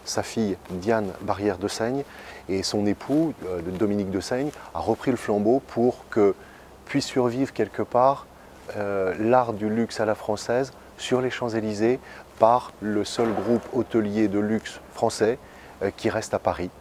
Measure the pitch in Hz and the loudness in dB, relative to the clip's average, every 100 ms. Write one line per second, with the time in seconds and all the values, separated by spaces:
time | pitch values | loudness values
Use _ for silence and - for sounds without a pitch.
0 | - - 101 - 107 90 - 92 95 113 | -4 -4 -4 0 0 -2 -6 -6 0 0
1 | 101 87 104 101 101 90 101 - 113 135 | 0 -6 -4 0 0 0 -4 -2 -2 -2
2 | 143 - - - - 95 - 110 104 98 | -6 -12 -18 -18 -4 -2 0 0 0 -2
3 | - 143 160 - 90 90 85 92 107 101 | 0 2 2 -2 -6 -6 -6 -2 0 0
4 | 95 95 - 123 147 - - 82 85 110 | 0 -2 -2 -2 -2 -6 -12 -6 0 0
5 | - 120 - 104 104 131 - - 120 120 | 0 -2 0 2 4 2 0 0 2 0
6 | - - 101 95 - - - - - 143 | -4 4 4 4 -8 -20 -20 -20 -4 -4
7 | - - 123 120 135 - 107 - 107 123 | -2 0 0 0 -4 0 -2 -2 0 4
8 | 131 139 - - - - - 107 101 101 | 4 2 -6 -20 -20 -20 -12 -6 -4 -2
9 | 92 90 110 127 120 104 107 110 113 - | -2 0 4 4 4 -2 -2 0 -2 0
10 | 107 104 - 104 - 120 135 - - - | 0 0 -2 -4 0 -2 -2 -8 -20 -12
11 | - 127 127 - 123 110 110 104 110 127 | 0 0 0 -2 -4 -2 -2 2 2 2
12 | - - - - 113 123 - - 104 104 | -2 -20 -20 4 6 6 2 -8 -4 -2
13 | 101 - 117 101 101 117 - 127 113 117 | -2 0 0 0 2 0 0 -2 0 2
14 | 104 104 107 101 104 110 - - - - | 2 2 2 2 0 0 -4 -16 -18 -2
15 | 113 - 110 127 - - - - 98 - | -2 2 0 0 -6 -20 -20 -6 -4 -2
16 | 113 104 - 101 - 87 90 - | -2 -2 -2 -2 0 -2 -6 -8